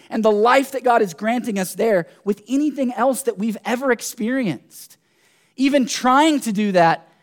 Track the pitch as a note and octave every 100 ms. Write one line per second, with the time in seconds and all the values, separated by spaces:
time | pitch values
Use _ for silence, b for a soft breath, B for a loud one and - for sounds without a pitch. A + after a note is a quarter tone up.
0 | b - G#3+ G#3 A3+ C4+ C4+ C4+ B3 A#3
1 | G#3 D#3 G#3+ B3 A#3+ G3 F#3 F3+ A3 G3
2 | E3 b G3+ G#3 - C4+ D4+ C#4+ B3+ A3+
3 | B3+ B3 - F#3+ A3 G3+ F#3+ A#3+ C4+ A#3
4 | - - G#3+ C4+ A3 B2 _ - - _
5 | _ _ _ _ _ - C4+ C#4+ A3+ -
6 | B3 C4 D#4+ D4 A#3 G3+ G#3 F#3 E3 D3+
7 | - _